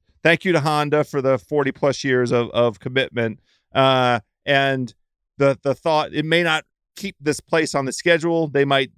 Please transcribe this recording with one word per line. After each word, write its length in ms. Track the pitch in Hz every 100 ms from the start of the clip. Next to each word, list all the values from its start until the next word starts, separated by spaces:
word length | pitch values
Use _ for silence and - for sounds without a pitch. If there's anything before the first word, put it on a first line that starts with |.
| _ _
"Thank 220 | 156 165
you 80 | 190
to 80 | 165
Honda 440 | 147 151 147 151
for 180 | 147 143
the 160 | 131 131
forty 340 | - 147 139
plus 320 | - 143 127
years 280 | 143 127 120
of, 180 | 123 117
of 300 | 117 120 98
commitment." 600 | 135 131 131 120 113 107 _ _ _
Uh, 460 | - 135 131 123 120 - _
and 480 | - 139 139 135 123 - _ _ _ -
the, 200 | 139 127
the 120 | 139
thought, 380 | 127 170 151 135
it 140 | 101 156
may 160 | 170
not 220 | 170 156 - _ _ -
keep 200 | 202 -
this 200 | 143 143
place 340 | - 165 156
on 120 | 143 135
the 60 |
schedule. 560 | - 175 170 170 165 156
They 160 | 139
might, 260 | 139 139 135